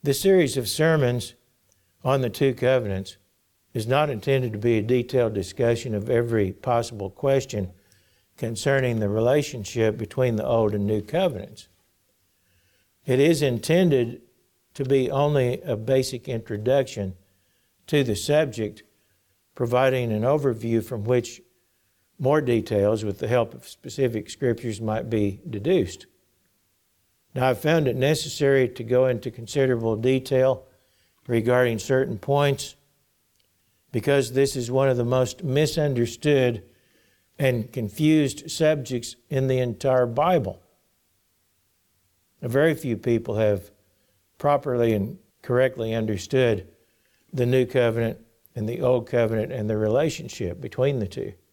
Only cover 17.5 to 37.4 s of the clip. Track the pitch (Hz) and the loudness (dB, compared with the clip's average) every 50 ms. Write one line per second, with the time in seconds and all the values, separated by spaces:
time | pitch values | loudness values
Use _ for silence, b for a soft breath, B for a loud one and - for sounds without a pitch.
17.5 | _ _ _ _ _ _ _ - 151 147 135 120 104 - - - 147 151 160 135 | _ _ _ _ _ _ _ 0 0 0 2 0 -2 -4 0 2 2 2 2 0
18.5 | 104 113 110 104 - - _ _ _ _ _ _ _ _ _ _ _ _ _ _ | -2 -6 -6 -6 -6 -12 _ _ _ _ _ _ _ _ _ _ _ _ _ _
19.5 | _ - 127 117 120 127 135 131 131 127 123 117 107 107 110 127 147 151 139 135 | _ -6 -2 0 2 4 4 4 2 0 -2 -2 -2 0 0 0 0 2 0 -2
20.5 | 117 110 113 117 113 113 110 - 127 110 101 117 127 123 120 - - - _ _ | -2 -2 -2 0 0 0 0 -2 -8 -6 -2 0 0 0 0 -4 -16 -18 _ _
21.5 | _ _ _ _ _ _ _ _ _ _ _ _ _ - 135 131 151 156 143 123 | _ _ _ _ _ _ _ _ _ _ _ _ _ -2 0 2 2 2 2 2
22.5 | 120 113 - - 110 101 98 104 113 110 110 104 98 - 113 113 123 123 113 - | 0 0 0 0 0 2 2 2 0 0 -4 -6 -6 -6 -4 0 0 0 0 -2
23.5 | - - - - - _ _ 127 113 - 135 120 117 110 101 - - _ 139 123 | -6 -20 -20 -20 -20 _ _ -14 -4 -2 -2 -2 -2 -4 -8 -10 -8 _ -2 -2
24.5 | 117 123 - 117 107 98 113 110 107 113 - 117 117 107 104 101 95 - - 170 | -2 -2 -4 -8 -8 -6 -4 -4 -4 -4 -4 -2 0 0 0 0 -2 -6 -12 -10
25.5 | 120 101 104 156 190 170 98 87 - - - _ _ _ _ _ _ _ _ _ | -10 -6 -2 0 0 0 0 -2 -6 -16 -20 _ _ _ _ _ _ _ _ _
26.5 | _ _ _ _ _ _ _ _ _ _ _ _ _ _ _ _ - 131 127 131 | _ _ _ _ _ _ _ _ _ _ _ _ _ _ _ _ -4 0 0 0
27.5 | 123 - - 151 165 165 151 127 117 131 131 143 156 147 - 143 - - 147 139 | 0 2 2 2 2 2 2 0 0 0 2 0 0 0 -2 -8 -4 0 2 4
28.5 | 139 135 131 123 - - 117 113 123 123 131 131 123 110 - 127 - - 117 - | 4 4 2 0 -2 -10 -4 0 2 2 2 2 0 -2 -6 -10 -10 -10 -14 -6
29.5 | - 147 135 131 127 117 113 113 110 107 113 131 131 131 131 - 139 127 131 131 | 0 0 2 2 2 0 0 -2 -2 2 2 2 2 2 0 0 2 4 4 4
30.5 | 135 131 - b b b b b b b b b b b b - 120 117 110 120 | 2 -2 -6 b b b b b b b b b b b b 0 0 2 2 4
31.5 | 123 123 127 120 113 104 - - 135 131 135 - 117 95 - - 139 143 143 143 | 4 4 4 2 0 -4 -2 0 0 0 2 0 -4 -8 -2 0 2 2 2 2
32.5 | 139 - - - - _ _ _ _ _ _ _ _ _ _ _ _ _ _ _ | 0 -2 -8 -14 -14 _ _ _ _ _ _ _ _ _ _ _ _ _ _ _
33.5 | _ _ _ _ _ _ _ _ - 117 - 143 139 139 131 117 123 135 139 135 | _ _ _ _ _ _ _ _ -6 -4 0 2 2 2 2 0 0 0 0 2
34.5 | - 135 120 117 127 131 135 135 127 120 120 120 127 131 127 - - - 180 139 | 0 -6 -6 -2 0 2 2 2 2 0 0 0 2 0 0 -2 -4 -8 -4 -2
35.5 | 127 143 156 151 - 170 151 147 131 120 120 117 - - - 147 147 135 127 123 | 0 0 0 0 0 0 0 0 0 0 0 -2 -4 -2 2 2 4 4 4 2
36.5 | 117 98 - b b b b b b b b b b b b b b - | 0 -2 -10 b b b b b b b b b b b b b b 0